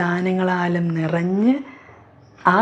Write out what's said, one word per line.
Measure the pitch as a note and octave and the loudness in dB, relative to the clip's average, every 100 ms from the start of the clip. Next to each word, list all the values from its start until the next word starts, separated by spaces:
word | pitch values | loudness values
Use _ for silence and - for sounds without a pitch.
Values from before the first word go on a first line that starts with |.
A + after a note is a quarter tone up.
ദാനങ്ങളാലും | F3 F3 F#3 F#3 F#3 F3+ F3 F3 E3+ D#3+ | -2 0 0 0 0 0 0 0 -2 -2
നിറഞ്ഞ് | D#3+ E3+ F3+ G3 A3+ C#4 - - - - - - - - F3+ | -2 -2 0 2 2 0 -4 -18 -20 -20 -20 -20 -20 -2 2
ആ | F#3 | 4